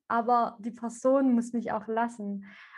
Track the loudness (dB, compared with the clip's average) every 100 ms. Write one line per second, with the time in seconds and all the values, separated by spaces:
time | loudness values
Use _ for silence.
0 | -4 -2 2 2 2 -4 -12 -8 -10 -2
1 | 2 4 4 4 2 -4 -4 -6 -4 -2
2 | -2 -4 -8 -8 -12 -20 -20